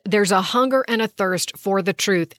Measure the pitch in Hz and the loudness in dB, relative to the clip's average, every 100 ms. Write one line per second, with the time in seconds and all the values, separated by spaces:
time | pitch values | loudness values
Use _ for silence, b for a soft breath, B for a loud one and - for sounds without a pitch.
0 | - 208 196 190 185 247 262 262 254 226 | 0 2 2 2 0 0 2 2 0 -2
1 | 220 - 190 180 - - 202 196 185 185 | -2 -2 -2 -2 -4 -6 -2 -2 0 -2
2 | - 185 165 | 0 0 -2